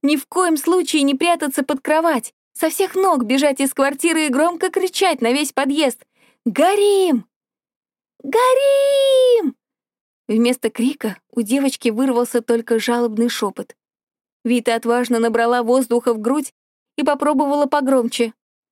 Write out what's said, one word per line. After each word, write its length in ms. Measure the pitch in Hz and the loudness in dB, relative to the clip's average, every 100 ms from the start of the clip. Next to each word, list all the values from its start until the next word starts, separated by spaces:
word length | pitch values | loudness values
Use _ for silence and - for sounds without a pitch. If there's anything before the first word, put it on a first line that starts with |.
Ни 140 | 277 294 | -2 -2
в 100 | - | -2
коем 300 | - 359 311 | -2 0 0
случае 480 | 330 370 - 311 | 0 0 0 0
не 100 | 277 | 0
прятаться 480 | 269 339 339 294 285 | 0 0 0 -2 -4
под 180 | 277 294 | -4 -4
кровать!» 540 | - 311 330 269 - - _ - | 0 0 2 -2 -6 -16 _ -6
Со 80 | 320 | -4
всех 260 | - 381 | -2 -2
ног 300 | 381 381 302 | 0 0 0
бежать 340 | 220 269 294 269 | 0 0 0 0
из 120 | 277 | -4
квартиры 540 | - 277 277 330 320 311 | 0 -2 0 -2 0 0
и 20 | |
громко 420 | 254 330 349 370 | 0 0 0 -4
кричать 520 | 381 381 - 381 302 | -2 -4 0 -2 0
на 100 | 226 | 0
весь 180 | 269 294 | -2 -2
подъезд: 540 | - 269 285 285 - _ _ _ _ | -4 -2 0 -2 -4 _ _ _ _
«Горим! 800 | - 196 330 415 403 392 370 247 - _ _ _ _ _ _ _ _ _ | -6 0 2 2 2 2 2 0 -4 _ _ _ _ _ _ _ _ _
Горим!» 1300 | 277 440 508 523 554 554 554 554 539 523 508 466 320 - _ _ _ _ _ _ - | -2 0 2 4 4 2 2 2 4 4 4 4 0 -6 _ _ _ _ _ _ -4
Вместо 400 | 214 240 254 226 | 0 2 0 -4
крика 500 | - 240 294 214 185 _ | -2 -2 -2 -6 -8 _
у 100 | - | -6
девочки 480 | 208 269 269 - 247 | -2 0 -2 -2 -4
вырвался 540 | 214 269 240 240 240 | 0 0 0 -2 -2
только 360 | 226 233 226 226 | -2 -2 0 -2
жалобный 520 | 233 240 240 214 233 | 0 -2 -2 0 -2
шепот. 440 | - 208 - - _ _ _ _ _ _ _ | -2 -6 -8 -14 _ _ _ _ _ _ _
Вита 300 | 226 240 226 | -2 -2 0
отважно 440 | 233 233 240 247 233 | 0 0 0 0 0
набрала 420 | 233 226 233 247 | 0 2 2 0
воздуха 500 | 233 254 254 240 240 | 2 0 2 0 0
в 60 | 226 | -2
грудь 340 | 214 294 277 - _ _ _ - | -2 -2 -4 -14 _ _ _ -4
и 60 | |
попробовала 600 | 294 285 294 269 285 294 | -2 0 0 0 0 0
погромче: 720 | 285 294 262 269 233 - 233 - _ _ _ | 0 0 2 2 0 -2 -4 -6 _ _ _